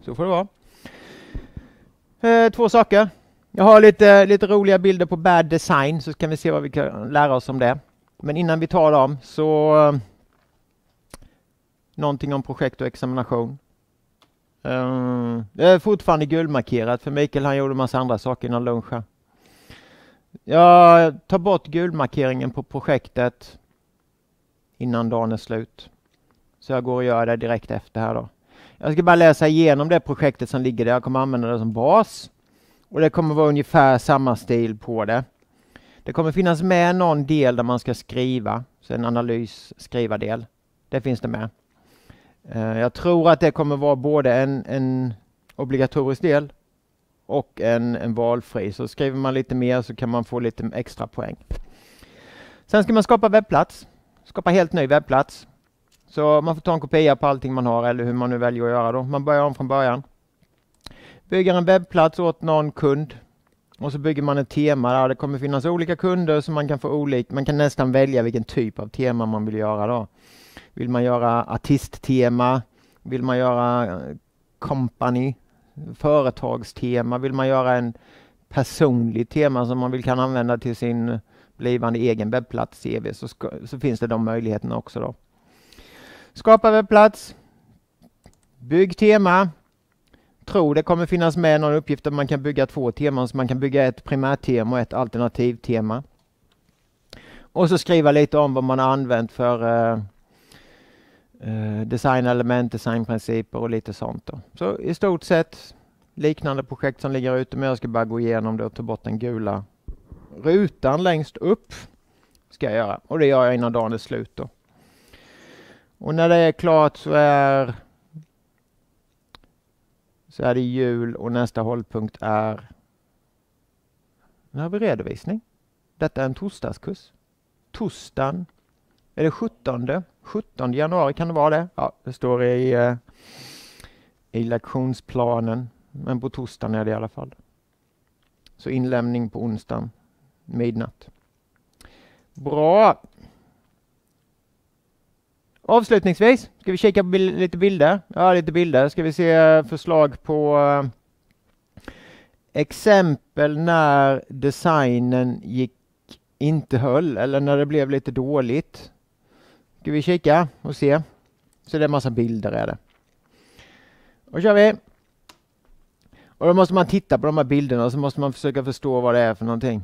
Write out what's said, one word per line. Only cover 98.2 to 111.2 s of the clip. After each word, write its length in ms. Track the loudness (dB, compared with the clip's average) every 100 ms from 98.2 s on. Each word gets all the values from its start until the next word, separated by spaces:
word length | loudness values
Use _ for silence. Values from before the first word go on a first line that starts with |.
| 4 2
om 160 | 2
vad 100 | 0
man 140 | 0 0
har 100 | 2
använt 440 | 0 0 -2 -2
för, 300 | -2 -2 0
eh, 380 | 0 0 0 -2 -8 _ _ _ _ -20 _ _ _ _ _ _ _ _
eh, 460 | -10 -8 -6 -6 -6
designelement, 840 | -2 0 0 0 0 0 -2 -2
designprinciper 840 | -4 -6 -4 -4 -6 -4 -6 -6 -8
och 120 | -6
lite 220 | -6 -8
sånt 340 | -12 -10 -12 -14
då. 140 | -18 -20
Så 240 | -8 -6 -6
i 160 | -8
stort 300 | -4 -2 -2
sett 500 | 0 0 0 -10 -20 _ _ _ _
liknande 480 | -4 -4 -2 -6 -6
projekt 380 | -8 -6 -6 -6
som 120 | -6
ligger 240 | -4 -2 -4
ute, 200 | -4 -6
men 120 | -4
jag 80 | -4
ska 120 | -4
bara 160 | -4
gå 160 | -4 -2
igenom 360 | -2 -2 -4 -6
det 80 |
och 100 | -8
ta 80 | -10
bort 220 | -10 -8
den 140 | -8 -8
gula 460 | -6 -6 -6 -6 -10 _ -20 -20 _ -20 -20 -6
rutan 640 | 0 2 0 -2 -2 0
längst 340 | 0 -2